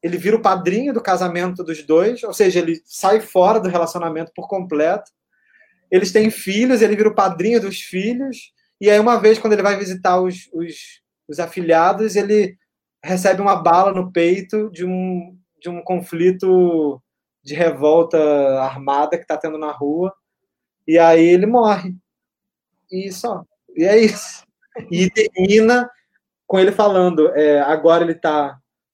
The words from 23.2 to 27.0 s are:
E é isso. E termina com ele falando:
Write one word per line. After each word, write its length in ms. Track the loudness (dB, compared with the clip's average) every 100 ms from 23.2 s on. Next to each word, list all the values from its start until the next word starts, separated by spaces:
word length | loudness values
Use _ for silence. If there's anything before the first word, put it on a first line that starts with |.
| -10 -10 -14 _ _ -2
E 80 |
é 140 | 2 4
isso. 440 | 4 0 -14 -20 _ _ _ -20 -10
E 180 | -2 -2
termina 800 | 0 -2 0 2 4 4 2 -2 _ _ _ _ _ _
com 120 | 2
ele 140 | 2
falando: 640 | 4 2 4